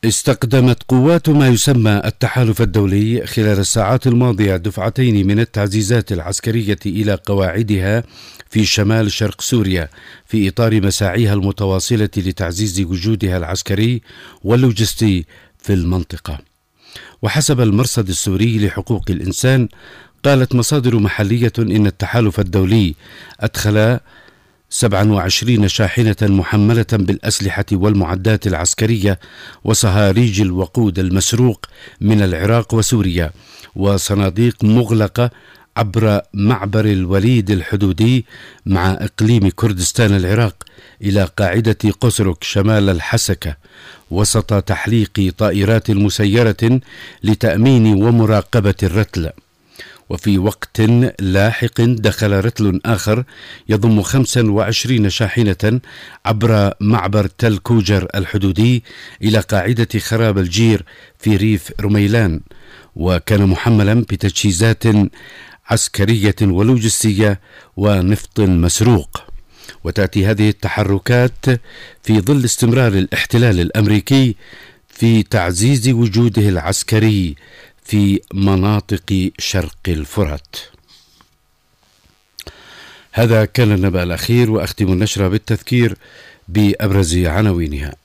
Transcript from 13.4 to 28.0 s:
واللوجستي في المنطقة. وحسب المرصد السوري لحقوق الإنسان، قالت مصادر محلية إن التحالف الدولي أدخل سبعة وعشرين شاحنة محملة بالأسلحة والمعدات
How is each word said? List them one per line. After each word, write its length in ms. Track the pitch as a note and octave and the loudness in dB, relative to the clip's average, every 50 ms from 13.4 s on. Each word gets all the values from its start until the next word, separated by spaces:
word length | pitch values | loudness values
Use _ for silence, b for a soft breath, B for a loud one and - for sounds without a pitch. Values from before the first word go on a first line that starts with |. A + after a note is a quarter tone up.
| E2+ D#2 F2+ F2 - - G2+ F#2+ A2 A#2 B2 A#2 B B B B B B B B B | -4 -6 -8 -8 -4 -2 -2 0 0 0 -2 -4 B B B B B B B B B
واللوجستي 800 | F#2+ A2+ B2 C3 B2+ A2 F#2+ A2 G#2 - - A2+ G#2+ F#2+ F2+ D#2+ b b b b b b b | 0 2 2 2 2 2 0 -2 -2 -2 0 0 0 0 0 -2 b b b b b b b
في 140 | _ - G2+ | _ -2 -2
المنطقة. 640 | F#2 E2+ E2+ F2+ F#2 E2+ _ - E2 _ - D2+ C#2 - _ _ _ _ _ _ B B B B B B B B B - | 0 0 0 -2 -2 -4 _ -12 -12 _ -10 -12 -12 -14 _ _ _ _ _ _ B B B B B B B B B -6
وحسب 380 | A2+ - D3+ D3 - D3 B2 | -2 -2 0 0 0 0 2
المرصد 480 | B2 A2 G2 G#2 B2 - - B2 G#2+ F#2 | 2 2 2 2 0 0 -2 -4 -4 -4
السوري 580 | F#2 - - G#2 F#2 F#2+ G#2+ A#2+ A2+ G#2+ G#2 | -4 -4 -4 -4 -2 0 0 0 0 0 -2
لحقوق 380 | G2 - - G2 - A#2 G2 - - | -2 -4 -6 -6 -4 -4 -4 -4 -4
الإنسان، 580 | F#2+ D#2+ - F#2+ - - - B2+ C3 C3 A#2+ G#2+ B B B B B B B B B B _ | -6 -4 -4 -6 -6 -2 0 0 2 2 0 -2 B B B B B B B B B B _
قالت 300 | C#3 C#3+ C3 B2+ - - | 2 2 2 2 0 0
مصادر 440 | B2 A#2 - D3+ D3 A#2+ B2 A#2 A2+ | 0 0 0 -2 0 0 2 2 2
محلية 540 | G#2 G2 - - G#2+ G2 A2+ A#2+ A#2+ A#2 - - | 0 0 0 -2 -2 0 0 0 0 -2 0 -2
إن 280 | A#2 G#2 F2+ A2 G#2 | -2 0 2 2 2
التحالف 540 | G2+ - _ - - - A#2+ A#2 G#2 - - | 0 0 _ -8 -4 -2 0 0 0 0 -2
الدولي 540 | G#2 F2+ F2 G2+ F#2 F2+ A2 A2+ G2+ F2 D#2 B B B B B B B B B | -4 0 0 0 0 2 2 2 2 0 -2 B B B B B B B B B
أدخل 580 | G#2+ A2 _ - - G#2+ G#2 G#2+ G#2+ A2+ B2+ B2+ _ b b b b b b b b b b b b b | -8 -6 _ -4 -2 0 2 2 2 2 0 -2 _ b b b b b b b b b b b b b
سبعة 420 | - - - A2+ G2 F#2 G2+ A2 G#2+ | -6 -2 -2 0 2 2 2 2 2
وعشرين 560 | G2 F2 F#2 - - - A#2 B2 G#2+ G#2 F#2+ | 2 0 -2 -4 -2 0 0 0 2 2 0
شاحنة 480 | - - A2 F#2+ - A#2+ A#2+ A2 G2+ - G#2+ | 0 0 -2 -2 0 0 0 0 0 0 0
محملة 640 | G2+ G2 F#2+ F2+ - - G#2+ G#2 G#2+ A#2 A#2 A2 - A#2 | 2 2 2 0 0 0 2 2 4 2 2 0 0 0
بالأسلحة 720 | A2 F#2+ F2+ G2 - - A2 - - G2 G2 - - G2+ - G#2 | -2 0 0 -2 -4 -2 -4 -4 -2 -4 -4 -4 -4 -4 -2 -2
والمعدات 760 | F#2+ F2+ G#2 G#2+ G2+ | 0 2 2 2 2